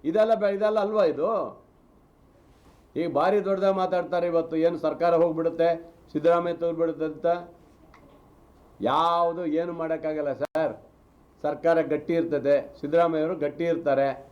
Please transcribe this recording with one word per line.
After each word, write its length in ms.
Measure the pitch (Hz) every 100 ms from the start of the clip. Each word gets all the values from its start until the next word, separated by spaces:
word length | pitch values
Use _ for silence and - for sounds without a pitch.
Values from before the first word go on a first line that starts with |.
ಇದೆಲ್ಲ 300 | 147 190 220
ಬೆ-, 200 | 220 202
ಇದೆಲ್ಲ 260 | 196 214 214
ಅಲ್ವಾ 240 | 202 214
ಇದು? 580 | 175 143 175 220 123 - _ _ _ _ _ _ _ _ _ _ - _ _ -
ಈಗ 180 | 165
ಭಾರಿ 300 | 139 170 208
ದೊಡ್ಡದಾಗಿ 320 | 190 196 196 190
ಮಾತಾಡ್ತಾರೆ 500 | 185 185 170 175 175
ಇವತ್ತು, 300 | 165 165 160
ಏನು 220 | 165 170
ಸರ್ಕಾರ 360 | 156 143 170
ಹೋಗ್ಬಿಡುತ್ತೆ, 800 | 165 170 160 165 165 165 165 - - -
ಸಿದ್ದರಾಮಯ್ಯ 440 | 151 160 170 170 170
ತಗೊಂಡ್ಬಿಡುತ್ತೆ 480 | 170 165 165 151
ಅಂತ. 220 | 156 151 170 175 175 - - _ - - - - _ _ _ _ - -
ಯಾವುದು 680 | 107 143 170 170 170 170 175
ಏನು 260 | 156 175
ಮಾಡೋಕ್ಕಾಗಲ್ಲ 600 | 170 160 160 156 151 147
ಸರ್. 440 | 131 147 156 156 110 - _ _ _ _ _
ಸರ್ಕಾರ 400 | 147 147 165 165
ಗಟ್ಟಿ 300 | 156 147 147
ಇರ್ತದೆ, 600 | 165 165 147 139 143 - -
ಸಿದ್ದರಾಮಯ್ಯವರು 560 | 143 165 170 160 156 175
ಗಟ್ಟಿ 280 | 147 143
ಇರ್ತಾರೆ. 640 | 170 165 147 135 139 127 -